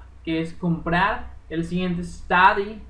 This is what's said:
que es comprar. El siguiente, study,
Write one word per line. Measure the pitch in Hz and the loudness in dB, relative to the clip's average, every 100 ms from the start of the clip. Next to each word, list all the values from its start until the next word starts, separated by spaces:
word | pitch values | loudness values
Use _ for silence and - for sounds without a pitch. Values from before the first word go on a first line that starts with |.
| - - | -18 -10
que | - 160 | -2 -2
es | 165 | -2
comprar. | - 180 165 170 170 190 - - - - | -2 -2 0 2 2 2 0 -6 -14 -8
El | 160 | -6
siguiente, | 170 180 185 175 | -2 -2 -2 -2
study, | 170 - - - 196 202 202 214 - | -6 -10 0 6 6 6 0 -8 -8